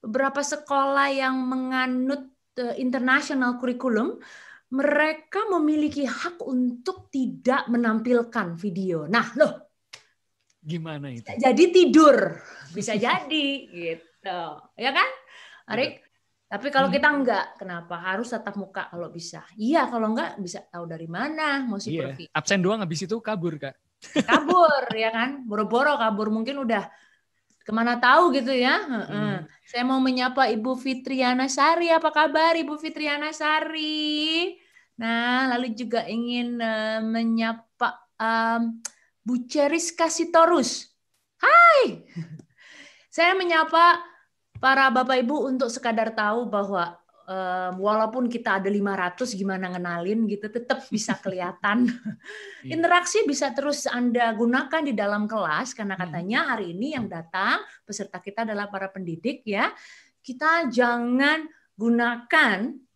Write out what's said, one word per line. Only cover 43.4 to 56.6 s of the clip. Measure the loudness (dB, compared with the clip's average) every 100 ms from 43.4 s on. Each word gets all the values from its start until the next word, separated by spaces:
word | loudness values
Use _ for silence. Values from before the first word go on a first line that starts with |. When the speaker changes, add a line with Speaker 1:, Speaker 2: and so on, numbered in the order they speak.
| 2 2 4 6 6 6 0 -20 _ _ _
Speaker 1:
para | -2 2 4 4
Bapak | 4 2 0
Ibu | 0 -2 -2
untuk | -2 -2
sekadar | -2 -2 0 -2
tahu | 0 -2 0
bahwa, | -2 -2 -2 -2 -4 -6 _ _
em, | -10 -8 -4 -4 -4 -2
walaupun | 0 2 0 0 -2
kita | -2 -2 -2
ada | 0
lima | 0 -2
ratus, | -2 -4 -4 -8
gimana | -4 -4 -4 -6
ngenalin | -6 -6 -6 -2 -2
gitu, | -2 -4 -6
tetap | -10 -4 -6 -4
bisa | -6 -4 -6
kelihatan. | -6 -6 -8 -4 0 2 2
<laughs> | 0 -8 -14 -14 -18 -18 -16
Speaker 2:
Iya. | -8 -2
Speaker 1:
Interaksi | 4 4 2 0 0
bisa | 0 -2
terus | -2 -2 -2
Anda | -4 -2 0 2 0
gunakan | 2 2 2 0 -2
di | -2 -2
dalam | -2 -2 -2
kelas, | -2 -2 -2 -4 -8
karena | -8 -6
Speaker 2:
Hmm. | -6
Speaker 1:
katanya | -6 -4 -2 -2
hari | -4